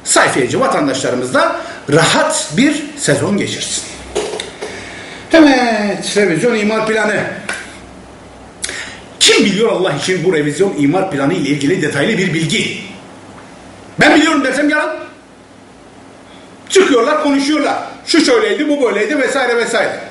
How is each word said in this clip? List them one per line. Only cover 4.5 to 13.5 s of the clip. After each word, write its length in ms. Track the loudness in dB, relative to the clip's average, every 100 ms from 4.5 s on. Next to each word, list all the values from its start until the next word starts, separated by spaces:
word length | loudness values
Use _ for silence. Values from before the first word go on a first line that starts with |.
| -12 -12 -12 -14 -16 -16 -16 2
Evet, 840 | 6 8 6 2 0 -2 -2 -2 0
revizyon 380 | 2 2 2 2
imar 320 | 0 0 0
planı. 360 | 0 0 -2 -4 -8 -10 -10 -12 -18 -20 -20 -20 -20 -20 -20 -20 -12 -10 -10 -12 -14 -18 -2
Kim 260 | 2 4 4
biliyor 260 | 2 0
Allah 220 | 2 0
için 300 | -2 -2 0
bu 100 | 0
revizyon 400 | 0 0 0 0 2
imar 340 | 2 2 0
planı 220 | 0 0
ile 160 | 0 0
ilgili 320 | 0 0 0
detaylı 360 | 0 0 0 0
bir 160 | 0
bilgi? 480 | 0 0 -2 -4 -6 -12 -16 -18 -20 -20 -20 -20